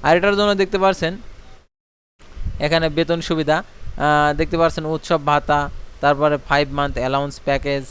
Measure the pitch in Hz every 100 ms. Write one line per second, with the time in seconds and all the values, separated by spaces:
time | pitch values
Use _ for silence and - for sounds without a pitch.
0 | 143 170 196 202 208 196 190 196 190 190
1 | 165 190 - - - - _ _ _ _
2 | _ _ - - - - 151 165 160 151
3 | 165 170 156 160 147 156 202 - - -
4 | 147 151 147 143 160 165 165 - 156 156
5 | - 165 143 147 - 147 143 - - -
6 | 143 143 151 147 - 143 143 143 143 127
7 | 127 139 143 - - 139 139 139 131